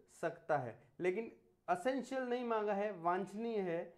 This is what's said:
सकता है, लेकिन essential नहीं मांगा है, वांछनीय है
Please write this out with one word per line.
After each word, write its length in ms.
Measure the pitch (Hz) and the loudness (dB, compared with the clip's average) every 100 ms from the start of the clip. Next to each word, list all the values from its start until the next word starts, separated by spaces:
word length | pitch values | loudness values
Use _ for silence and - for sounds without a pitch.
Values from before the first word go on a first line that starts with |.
| - - | -20 -6
सकता 360 | 165 - - 147 | -4 -4 0 0
है, 200 | 123 107 - - | 0 -8 -14 -2
लेकिन 320 | 175 185 226 - _ _ - | 0 0 -2 -10 _ _ -2
essential 560 | 180 262 269 240 269 | 0 2 0 -2 -2
नहीं 220 | 254 240 240 | 0 0 0
मांगा 280 | 220 208 | 0 2
है, 180 | 202 208 190 | 2 0 0
वांछनीय 580 | 165 180 190 202 233 220 | 2 2 0 -4 -2 0
है 220 | 185 170 175 | 0 0 -4